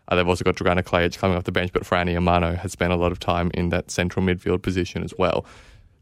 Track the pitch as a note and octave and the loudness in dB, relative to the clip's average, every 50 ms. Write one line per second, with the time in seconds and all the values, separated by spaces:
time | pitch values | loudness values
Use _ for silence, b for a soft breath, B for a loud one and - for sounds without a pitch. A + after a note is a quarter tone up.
0 | b - F2+ F2+ F2 F2 F2+ F2 F2+ F2+ F2 - - F#2 F2 F#2 F2 - - F2 | b -2 0 2 2 2 0 2 0 0 0 0 2 2 2 2 2 2 2 2
1 | F2 F2 - - - F#2+ F2+ F2 E2+ - F2+ F#2+ F2+ F2+ - - - - G2+ F2+ | 2 2 0 0 0 0 0 0 -2 -2 -2 -2 -2 0 -2 -4 -2 0 0 0
2 | F2 F2+ F2 F2 F2+ F2 F2 F2 F2 E2 F2 F2 - E2+ - - F2 F2 F2+ F2 | 2 0 0 2 2 4 4 4 2 2 0 -2 -6 -8 -4 -2 0 0 2 2
3 | F2 F2 F2 - - - F2 F2 F2 F2+ - - F2+ F2 F2 F2 - - - - | 2 0 0 -2 -2 -2 0 0 0 0 -2 -2 -2 0 0 -2 -4 -4 -4 -4
4 | F2+ F2 - - F#2 F#2+ F2+ F#2 - F2+ F2+ F2+ - - F2+ F#2+ F2 - - E2+ | -2 -2 -2 0 0 0 0 0 0 -2 -2 -2 -2 -2 -2 -2 -2 -4 -4 -6
5 | F2+ F2 - - F#2 E2+ D#2+ - B B B B B B B B B B B B | -8 -6 -4 -2 0 0 0 -2 B B B B B B B B B B B B